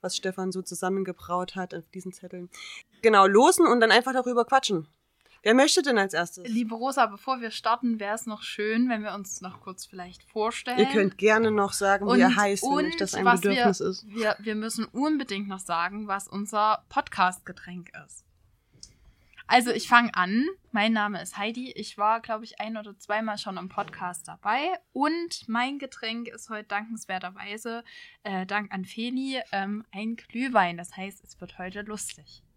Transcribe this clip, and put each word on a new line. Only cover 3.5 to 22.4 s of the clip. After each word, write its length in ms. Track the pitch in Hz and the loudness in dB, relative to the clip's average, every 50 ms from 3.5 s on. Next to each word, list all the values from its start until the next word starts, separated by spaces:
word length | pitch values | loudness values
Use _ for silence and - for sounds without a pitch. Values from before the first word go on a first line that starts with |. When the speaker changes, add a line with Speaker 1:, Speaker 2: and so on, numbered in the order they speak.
| 370 - 349 | 8 8 6
Speaker 1:
und 140 | 294 240 240 | 6 8 6
dann 120 | 233 220 | 8 8
einfach 220 | 185 226 240 262 262 | 8 6 6 4 0
darüber 320 | 262 247 247 247 233 233 | 0 0 0 2 2 2
quatschen. 420 | 233 - 269 269 - 208 165 151 - _ _ _ _ _ _ _ _ _ _ | 6 4 4 4 4 -2 -2 -4 -6 _ _ _ _ _ _ _ _ _ _
Wer 140 | _ 214 226 | _ 4 6
möchte 260 | 254 269 302 - 370 | 8 8 6 6 2
denn 160 | 311 285 254 220 | 2 2 4 2
als 160 | 196 196 - | 2 2 0
erstes? 340 | 160 170 170 - - 180 247 | -2 -4 -4 -6 -16 -10 -4
Speaker 2:
Liebe 280 | 226 226 247 214 226 | -2 -2 -2 -2 -4
Rosa, 320 | 226 233 269 269 269 247 214 | -4 -4 -4 2 2 2 2
bevor 340 | 202 196 - - 262 247 | 0 -8 -4 -4 -4 -4
wir 80 | 233 220 | -4 -8
starten, 500 | 214 - - 226 226 240 254 240 233 220 | -10 -4 0 0 0 0 0 -2 -2 -2
wär's 260 | 202 202 208 226 - 233 | -2 -4 -4 -6 -6 -10
noch 160 | 214 208 - | -10 -10 -10
schön, 440 | - - - 208 214 220 226 247 254 | -12 -6 -4 -2 0 2 0 0 0
wenn 160 | 240 214 208 | 0 -4 -4
wir 100 | 214 180 | -6 -8
uns 280 | 202 196 - - - | -10 -10 -12 -12 -12
noch 200 | 190 185 180 - | -12 -14 -14 -14
kurz 240 | _ - 185 - - | _ -16 -16 -14 -16
vielleicht 380 | - - 190 175 180 180 - _ | -18 -14 -16 -16 -16 -16 -20 _
vorstellen. 540 | _ _ 220 214 220 - - - - 247 254 | _ _ -2 -2 -2 -2 -6 -6 -4 2 4
Speaker 1:
Ihr 60 | 220 262 | 4 4
könnt 280 | 277 214 196 196 - - | 4 2 0 0 0 2
gerne 340 | 190 214 214 220 226 220 | 4 4 4 6 4 2
noch 220 | 214 208 202 196 - | 2 2 0 0 0
sagen, 320 | - 202 196 196 196 202 | 0 2 2 2 2 4
wie 60 | 208 | 4
Speaker 2:
Und, 80 | 240 - | 6 6
Speaker 1:
ihr 160 | - 254 240 | 6 6 6
heißt, 280 | - 208 202 202 196 - | 4 2 2 2 0 0
wenn 60 | 262 | 0
Speaker 2:
und 140 | 277 294 302 | 0 0 0
Speaker 1:
euch 120 | 320 330 339 | -2 -2 -4
das 180 | - - - | -4 -4 -2
ein 100 | - 190 | 2 4
Speaker 2:
was 160 | 240 240 - | 4 4 4
Speaker 1:
Bedürfnis 380 | 175 202 - 254 240 240 190 - | 4 2 2 4 4 2 2 2
Speaker 2:
wir, 80 | 180 175 | -2 -4
Speaker 1:
ist. 200 | 190 - - 214 | -4 -6 -12 -12
Speaker 2:
wir, 280 | 202 226 226 214 202 - | -6 -2 -2 -2 -2 -2
wir 160 | 202 220 214 | -4 -6 -6
müssen 300 | 214 214 226 220 - 220 | -4 -4 -6 -6 -6 -6
unbedingt 600 | - _ 226 277 311 311 294 277 - 196 196 202 202 | -6 _ -2 0 0 0 0 -2 -4 -6 -6 -6 -6
noch 120 | 190 185 | -8 -8
sagen, 480 | - - 175 165 170 180 202 208 214 208 | -6 -4 -2 -2 -2 -2 -4 -8 -6 -6
was 200 | 190 196 - - | -6 -6 -6 -8
unser 560 | - 196 202 208 - 214 208 214 214 - _ _ | -8 -8 -8 -4 -2 0 2 2 2 0 _ _
Podcast-Getränk 1000 | - - - - - - 190 180 180 - _ - 180 - - - 180 180 170 - _ - 139 | -4 -4 -4 -4 0 0 0 0 0 -4 _ -16 -18 -16 -16 -14 -14 -14 -14 -16 _ -20 -20
ist. 200 | 139 - - _ _ _ _ _ _ _ _ _ _ _ _ - - _ _ _ - _ _ _ _ _ - - _ | _ -20 -20 _ _ _ _ _ _ _ _ _ _ _ _ -20 -20 _ _ _ -20 _ _ _ _ _ -20 -2 _
Also 220 | - 247 233 247 | 4 4 4 4
ich 180 | 214 - 233 - | -2 -4 0 4
fang 220 | 247 240 240 226 | 4 6 6 4
an. 380 | - - - 180 196 226 269 330 381 - _ _ | 0 -2 -2 0 2 0 0 0 -2 -8 _ _
Mein 200 | - 220 202 220 | -2 0 2 2
Name 300 | 226 220 208 208 208 175 | 2 0 0 -2 -4 -6
ist 160 | 170 185 - - | -10 -10 -10 -6
Heidi. 340 | 202 214 233 247 254 262 - | -6 -6 -6 -8 -10 -12 -10
Ich 260 | - 214 - - - | -12 -12 -12 -6 -2
war, 200 | 202 214 220 233 | 0 0 0 0
glaub 220 | 220 - 233 214 | -2 -6 -8 -8